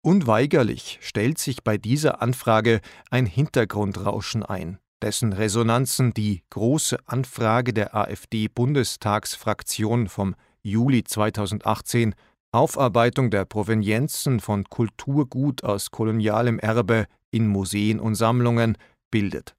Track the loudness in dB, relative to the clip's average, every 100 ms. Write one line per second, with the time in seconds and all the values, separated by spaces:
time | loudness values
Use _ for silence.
0 | 4 4 4 4 4 4 2 -2 -12 -14
1 | -8 -2 -2 -2 -6 -4 -2 -2 0 0
2 | 0 0 -2 -2 2 4 4 2 0 -20
3 | _ 0 0 0 0 0 0 0 -2 -2
4 | -4 -4 -4 -6 -4 -8 -8 -12 _ _
5 | -6 -2 -2 0 0 2 2 2 0 0
6 | 0 0 -2 -4 _ -2 0 0 0 -4
7 | -4 -6 -6 -2 2 2 2 -2 -2 -2
8 | -2 -6 -6 -4 -2 0 0 2 -2 -4
9 | -2 -2 -2 -6 -4 -4 -6 -4 0 0
10 | -2 -2 -4 -4 _ _ -4 0 4 2
11 | 0 -2 -2 -2 -4 -4 -2 -4 -2 0
12 | 0 -2 _ _ _ 0 0 2 2 4
13 | 2 2 0 0 -2 -4 0 0 2 0
14 | -2 -4 -2 -2 0 -4 -4 -4 -4 -4
15 | -2 -2 -2 -2 -2 -2 -4 -4 -4 -4
16 | 0 2 2 2 2 0 0 0 2 0
17 | 0 _ _ 0 2 2 0 0 0 0
18 | -2 0 2 2 2 2 0 -2 _ _
19 | _ -2 -2 -4 -12